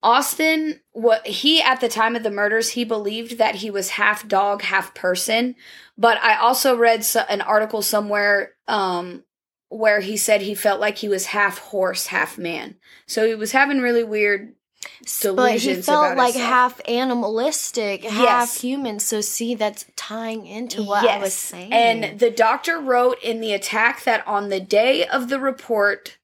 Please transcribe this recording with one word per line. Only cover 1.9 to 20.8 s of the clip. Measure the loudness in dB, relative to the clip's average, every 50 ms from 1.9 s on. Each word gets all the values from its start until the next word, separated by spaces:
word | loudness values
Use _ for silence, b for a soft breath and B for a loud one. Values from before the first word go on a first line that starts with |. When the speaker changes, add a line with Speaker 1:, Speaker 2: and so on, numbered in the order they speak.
| 0 0 0 0 0
Speaker 1:
of | -2 -4
the | -4
murders, | -2 0 0 0 2 0 0 -2
he | -4 -4 -4
believed | -2 -4 -4 -4 -4 -6 -6 -8 -10 -2
that | 0 0 0 0
he | -2 -8 -6
was | -6 -6 -6 -6
half | -2 0 0 0 0 -2 -4
dog, | -2 0 2 2 0 -2 -2 -4
half | -2 -2 -2 -2 -2 _
person. | -4 -2 -2 -2 0 -2 0 0 0 0 -2 -4 B B B B B B B B
But | 2 4 4 4 4
I | 4 2 4
also | 4 4 2 2 4 2 2 4
read | 6 4 4 4 4 0
so, | -2 0 0 0 0
an | -2 -4
article | -2 -2 0 -2 -2 -4 -4 -4
somewhere, | -4 0 -2 -2 -2 0 -2 0 2 2 2 2 0 -6 _ _ _
um, | -4 -2 -2 0 -2 -2 -4 -6 -8 -12 -16 _ _ _ _ _ _ _ _ _ _
where | -6 0 2 2 2 2
he | 0 -4 -4
said | -4 2 2 2 2
he | 2 -4 -6
felt | -2 0 0 0 2
like | -2 -4 -4 -4
he | -4 -2
was | -2 -2 -2
half | -4 -2 0 0 0 -2
horse, | -6 -14 -8 -2 -2 0 0 -2 -4 -6
half | -4 -2 -2 -2 -2 -4
man. | -10 -8 -8 -8 -8 -10 -12 -18 b b b b b b
So | -6 -2 0 0
he | 0 0
was | -2 -6 0 2
having | 2 2 4 2 0
really | 0 2 2 2 0
weird | 0 0 0 2 2 2 0 -4 -12 -20 _ _ _ _ B B B B B B
Speaker 2:
S-, | -10 -8 -2 -2 0 2
but | 4 4 4 4
he |
Speaker 1:
delusions | 2 0 0 -2 -2 0
Speaker 2:
felt | 2 4 4 4
Speaker 1:
about | 2 4
Speaker 2:
like | 2 2 2 2
Speaker 1:
himself. | 0 0 2
Speaker 2:
half | 2 4 2 2 0 -6 -6
animalistic, | -4 -2 -2 0 0 -2 -2 -2 -2 -2 0 -2 -2 -2 -2 -8 -6 -6 -4 -4 -4 -4 -6 -6
half | -6 0 2
Speaker 1:
Yes. | 4 4 6 4 2 0 -4 -6
Speaker 2:
human. | -4 -4 -4 -4 -4 -6 -4 -4
So | -4 -2 -2 -2
see, | -2 -4 -4 -4 -4 -4 -2
that's | -2 -2 -4 -4 -6 -18 _ _
tying | -14 -12 -10 -10 -10 -8 -8 -10 -10 -12
into | -12 -12 -12 -10 -8 -6 -6